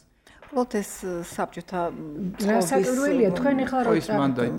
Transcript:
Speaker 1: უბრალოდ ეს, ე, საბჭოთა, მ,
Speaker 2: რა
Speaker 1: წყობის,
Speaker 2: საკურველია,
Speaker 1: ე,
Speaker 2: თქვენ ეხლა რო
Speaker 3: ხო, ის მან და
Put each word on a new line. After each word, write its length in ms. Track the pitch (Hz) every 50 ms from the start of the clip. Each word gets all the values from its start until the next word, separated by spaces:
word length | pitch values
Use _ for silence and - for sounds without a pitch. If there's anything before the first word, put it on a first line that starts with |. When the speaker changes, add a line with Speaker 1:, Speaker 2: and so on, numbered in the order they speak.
| _ _ _ _ _ - - -
Speaker 1:
უბრალოდ 320 | - - 294 254 247 247 -
ეს, 160 | 208 196 - - -
ე, 140 | - 185 180 170
საბჭოთა, 600 | 175 - - - 185 - - 180 - - 190 180 170
მ, 400 | 165 - - 160 156 147 156 202 180 202
Speaker 2:
რა 220 | - 214 196 220
Speaker 1:
წყობის, 100 | 233 185
Speaker 2:
საკურველია, 600 | 165 269 - 190 247 254 262 277 294 285 254 226 185
Speaker 1:
ე, 80 | 180
Speaker 2:
თქვენ 200 | - 247 285 277 269
ეხლა 220 | 262 254 262 262
რო 120 | 247 233
Speaker 3:
ხო, 40 | 226
ის 120 | 165 151 -
მან 240 | 214 147 139 135
და 120 | 127 123 120 120 -